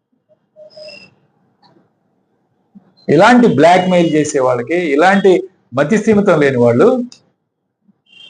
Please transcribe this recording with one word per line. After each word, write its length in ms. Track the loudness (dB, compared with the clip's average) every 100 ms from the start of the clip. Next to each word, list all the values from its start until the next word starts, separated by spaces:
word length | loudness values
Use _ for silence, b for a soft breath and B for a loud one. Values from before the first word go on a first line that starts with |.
| _ _ _ _ _ -20 -20 -20 -20 -20 -20 _ _ _ _ _ _ _ _ _ _ _ _ _ _ _ _ -20 _ _ -2
ఇలాంటి 400 | 2 4 4 2 2
బ్లాక్‌మెయిల్ 540 | 2 2 0 -2 0 -2
చేసే 240 | -4 -4
వాళ్ళకి, 400 | -2 -4 -6 -6 -4
ఇలాంటి 380 | 0 0 2 2 0 -4 _ _
మతి 240 | -6 -2 -2
స్థిమితం 420 | 0 0 0 0
లేని 180 | 0 0
వాళ్ళు, 320 | 0 2 0 0 -6 _ _ _ _ _ _ _ _ _ _ _